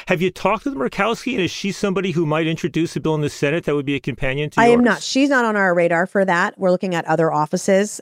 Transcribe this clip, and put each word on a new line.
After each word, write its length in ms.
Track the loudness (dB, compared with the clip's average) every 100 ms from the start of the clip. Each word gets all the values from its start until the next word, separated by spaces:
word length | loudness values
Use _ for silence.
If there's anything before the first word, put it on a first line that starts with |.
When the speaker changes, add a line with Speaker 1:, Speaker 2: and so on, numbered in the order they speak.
| -2
Speaker 1:
Have 120 | 0
you 120 | 0
talked 320 | -2 -2 -2
with 100 | -4
Murkowski, 600 | -4 -4 -2 -2 -2 -4
and 60 | -2
is 100 | -4
she 180 | -4 -6
somebody 400 | -4 -2 -2 -2
who 160 | -2 0
might 220 | 0 -2
introduce 480 | -2 -4 -2 -4 -4
a 40 |
bill 140 | -2
in 60 | -2
the 100 | -2
Senate 340 | -2 -2 -2
that 100 | -2 -2
would 100 | -2
be 80 |
a 60 | -4
companion 500 | -6 -4 -4 -2 -2
to 100 | 2
Speaker 2:
I 60 | 4
Speaker 1:
yours? 120 | 6
Speaker 2:
am 60 |
not. 160 | 4 2
She's 300 | -2 2 2
not 140 | 2
on 100 | 2
our 180 | 2 2
radar 340 | 4 2 2 0
for 160 | 0
that. 340 | 2 2 0 0
We're 140 | 0
looking 240 | 0 0 -2
at 80 | 0
other 260 | 0 2
offices. 680 | 0 0 -2 2 2 2 -6